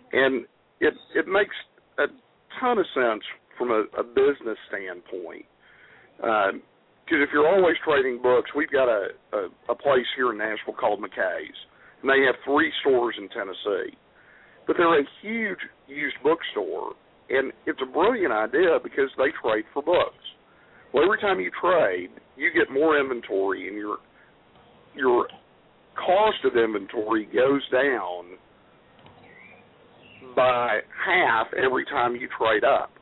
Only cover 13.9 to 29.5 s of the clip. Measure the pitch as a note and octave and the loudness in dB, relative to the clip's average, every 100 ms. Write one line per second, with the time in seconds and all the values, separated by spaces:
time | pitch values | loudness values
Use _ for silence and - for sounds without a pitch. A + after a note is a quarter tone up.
13.9 | - _ _ - - - - - - E3+ | -12 _ _ -20 -20 -20 -10 -4 2 4
14.9 | D#3+ - - G3+ A3+ G#3+ F3+ - - - | 4 2 -6 -8 -6 -6 -6 -12 -18 -18
15.9 | C#3 D3 - C#3 E3 - A2 F2+ D#2+ - | -8 -8 -2 0 0 -2 -6 -4 -6 -8
16.9 | - _ _ - C3 C3 - - D#3 C3 | -12 _ _ -4 -2 -2 -6 -8 -6 -6
17.9 | C3 F#3+ B3+ E3 G#2+ A2+ C#3 F3+ C#3+ A#2 | 0 0 0 0 0 0 2 2 2 0
18.9 | - C#3 - C#3 - B2 A2 A2 - D3 | -2 -2 0 -2 -2 -2 -2 -4 -6 0
19.9 | E3+ G#2+ - - - _ _ _ - - | 2 0 -4 -20 -20 _ _ _ -20 -4
20.9 | B2+ F3 G#3+ G#3 F#3+ F3+ - F3+ F3+ A#2 | 2 2 2 0 -2 -4 -4 2 2 2
21.9 | F2+ F2+ - - - D#3 B2 - C3+ D#3+ | 0 -6 -16 -20 -6 -2 0 0 2 2
22.9 | D3 C3+ A#2+ A2 G2 G2 F#2+ F#2 G#2 G#2 | 2 0 -4 -4 -2 0 -2 -6 -8 -8
23.9 | G2+ - _ _ _ _ - - _ _ | -8 -12 _ _ _ _ -20 -20 _ _
24.9 | - C3 A#2+ - - _ _ _ _ _ | -2 2 2 2 -6 _ _ _ _ _
25.9 | - - F#3 A3 G3+ C3 A#2+ A2+ G#2 G2 | -6 2 4 4 2 0 2 2 0 -6
26.9 | A#2+ G#2+ A2 G#2 A2 B2+ C#3 - B2+ C#3 | -6 -2 -2 0 2 2 2 0 0 2
27.9 | A#2+ F2+ F2+ F2+ F#2 _ _ _ _ _ | 0 -4 -8 -12 -20 _ _ _ _ _
28.9 | _ - - - - - | _ -20 -20 -20 -20 -20